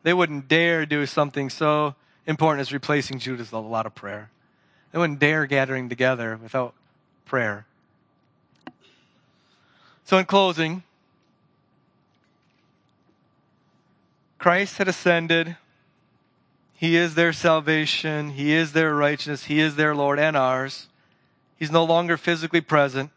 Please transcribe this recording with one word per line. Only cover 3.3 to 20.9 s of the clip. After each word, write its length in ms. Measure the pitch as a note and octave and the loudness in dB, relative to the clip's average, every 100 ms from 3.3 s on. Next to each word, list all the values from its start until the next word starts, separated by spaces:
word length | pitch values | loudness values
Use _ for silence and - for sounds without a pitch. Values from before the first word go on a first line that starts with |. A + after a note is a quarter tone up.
| B2 A2+ | -10 -8
with 140 | A2+ A2 | -10 -6
a 20 | |
lot 180 | A2+ A2 | -6 -6
of 100 | - | -10
prayer. 340 | G2+ G#2 A2 _ _ _ _ _ _ | -12 -12 -16 _ _ _ _ _ _
They 60 | E3 | -2
wouldn't 200 | E3+ C#3+ | -2 2
dare 260 | D3 D#3 C#3 | 0 2 0
gathering 440 | C#3 C3 C3 B2 | 0 0 -4 -6
together 500 | A#2+ B2+ B2 A#2 A2 | -2 0 0 -6 -8
without 320 | A2 C3+ B2 _ _ _ _ _ _ | -6 -6 -6 _ _ _ _ _ _
prayer. 400 | C3 A2+ G#2 - _ _ _ _ _ _ _ _ _ - _ _ _ _ _ _ _ _ _ _ _ _ _ - | -2 -2 -4 -12 _ _ _ _ _ _ _ _ _ -20 _ _ _ _ _ _ _ _ _ _ _ _ _ 2
So 120 | F#3+ | 2
in 60 | |
closing, 600 | F3+ G3 F#3+ D#3+ D#3+ F3+ - _ _ _ _ _ _ _ _ _ _ _ _ _ _ _ _ _ _ _ _ _ _ _ _ _ _ _ _ _ _ _ _ _ _ _ | 4 4 4 0 -4 -4 -12 _ _ _ _ _ _ _ _ _ _ _ _ _ _ _ _ _ _ _ _ _ _ _ _ _ _ _ _ _ _ _ _ _ _ _
Christ 380 | F3+ F3+ G3 - | 2 2 -2 -2
had 100 | F#3+ | -2
ascended. 680 | F3 F3+ E3+ E3 E3 E3 E3+ _ _ _ _ _ _ _ _ _ _ _ | 0 2 2 2 0 -2 -10 _ _ _ _ _ _ _ _ _ _ _
He 220 | _ E3 E3 | _ 2 2
is 200 | E3+ D#3 | 2 2
their 180 | E3+ | 0
salvation. 960 | D#3 E3+ D#3+ D3+ D#3 D3+ - D#3 D3+ D3 | 2 2 2 2 0 0 -2 -4 -4 -6
He 240 | C#3 D3 | -4 0
is 180 | D#3+ D#3+ | 2 2
their 240 | D#3 D#3+ D3 | 0 2 2
righteousness. 480 | C#3+ D3 D3 C#3+ | 0 0 -6 -8
He 160 | - D3+ | -2 0
is 160 | D#3 C#3+ | 2 2
their 180 | D3+ | 0
Lord 240 | D3 C#3+ C#3+ | 2 0 2
and 200 | D#3 D3 | 2 2
ours. 500 | B2+ C3 C3+ - - | 0 0 -4 -10 -20